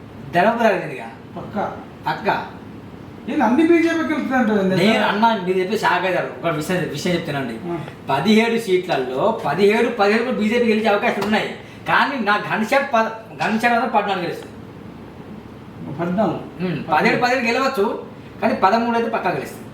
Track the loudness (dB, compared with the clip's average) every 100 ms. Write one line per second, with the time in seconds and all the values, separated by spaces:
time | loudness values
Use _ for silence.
0 | -18 -16 -2 2 4 4 2 2 -2 -10
1 | -12 -14 -14 -12 -8 -6 -6 -6 -14 -10
2 | -6 -2 -2 -2 -4 -14 -16 -16 -16 -16
3 | -16 -14 -4 2 4 4 6 6 4 2
4 | 0 -2 0 2 2 2 2 4 4 4
5 | 2 4 2 2 0 0 0 0 2 2
6 | 0 0 -2 -4 -4 -2 -2 -2 -2 -2
7 | 0 0 -2 -4 -4 -6 -6 -6 -8 -12
8 | -2 0 6 6 6 0 2 0 2 0
9 | 0 2 2 2 -2 4 4 6 2 2
10 | 4 4 2 0 2 2 4 4 4 2
11 | 2 0 0 0 0 -8 -14 -14 0 2
12 | 2 0 0 0 0 -2 2 2 2 0
13 | 0 -4 -12 -4 -2 2 2 2 2 0
14 | 0 -2 -4 -6 -10 -16 -16 -16 -16 -16
15 | -16 -16 -16 -16 -16 -18 -18 -14 -12 -6
16 | -2 2 0 0 -8 -6 -4 -4 0 2
17 | 4 2 2 2 0 0 0 0 -2 -2
18 | -10 -16 -16 -4 -2 2 4 4 2 0
19 | 0 -2 -2 -2 -6 -12 -16